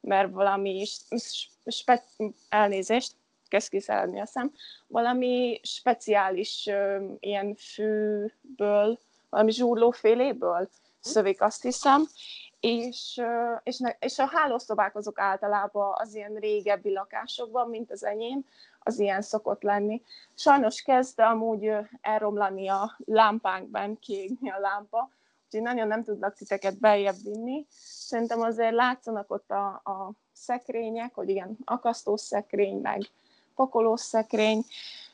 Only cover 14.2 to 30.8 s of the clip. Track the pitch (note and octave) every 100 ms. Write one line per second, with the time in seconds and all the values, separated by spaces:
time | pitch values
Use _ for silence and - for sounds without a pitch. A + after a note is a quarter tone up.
14.2 | C4+ E4 D4 A#3+ - G#3+ G3+ G#3+ G#3 -
15.2 | G3 G3 G#3 G#3 G3+ G3+ G3+ - A3 G#3+
16.2 | G#3 G#3+ G#3+ G#3 G3 G3 G#3 G3 G3+ G#3+
17.2 | A#3+ - A#3+ A#3 A#3 A3+ A#3 G3+ - G#3
18.2 | A#3 C4+ C4+ _ - _ - A#3 G3+ G3
19.2 | G#3 G#3+ - G3+ G#3 G3+ G#3 A3+ _ -
20.2 | _ - D#4 C#4 C4 - - C4 C4 -
21.2 | A3+ A3 A3+ G#3+ G#3+ G#3+ G#3+ B3 - G#3+
22.2 | G#3 G#3 G3+ F#3+ F#3+ G3 G#3+ - - G#3+
23.2 | A3 A3 F#3+ F#3 F#3+ G#3+ G3+ A3 - G3
24.2 | G3 B3 B3+ F#3+ G3 G3+ G#3 A3+ C4 _
25.2 | _ _ _ G#3+ A#3 B3 A3 A3 A3 G3+
26.2 | G3+ - - G3 G3 F#3+ G#3+ G#3 G3 F#3+
27.2 | G#3 G#3+ A#3 C#4+ D4 _ - - - A#3
28.2 | A#3 A#3 A#3 A3+ A3+ A#3 B3 B3+ - A3
29.2 | G3+ G3+ _ G3+ G3+ F#3+ - F#3+ F#3+ G#3+
30.2 | _ _ - B3 B3 A#3